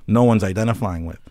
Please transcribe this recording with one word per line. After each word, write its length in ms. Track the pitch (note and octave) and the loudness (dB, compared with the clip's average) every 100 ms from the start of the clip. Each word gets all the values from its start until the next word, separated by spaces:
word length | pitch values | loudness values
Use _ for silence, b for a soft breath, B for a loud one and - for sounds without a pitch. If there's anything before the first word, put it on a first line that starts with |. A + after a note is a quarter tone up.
| - | 0
no 160 | A2 | 2
one's 200 | B2 A2+ | 4 4
identifying 640 | F#2+ F#2+ A2+ A2 G#2 E2 E2 | 0 -2 -2 -2 -4 -6 -10
with?" 140 | - - | -14 -20